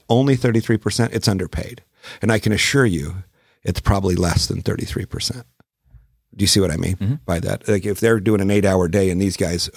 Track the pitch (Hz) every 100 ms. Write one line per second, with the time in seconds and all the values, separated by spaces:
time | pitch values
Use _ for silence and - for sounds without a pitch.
0 | - 117 139 131 123 113 - 110 107 -
1 | 113 110 110 95 85 76 - - _ _
2 | - - - 110 107 104 - 139 123 85
3 | 73 92 - _ _ _ 87 90 - 101
4 | 95 90 87 87 - - - - - -
5 | 101 - - 120 - _ _ _ _ -
6 | _ _ _ - 98 104 92 80 87 92
7 | 95 143 - 85 95 - - 101 104 98
8 | 113 113 98 104 98 104 98 92 87 101
9 | 95 90 98 - 87 85 -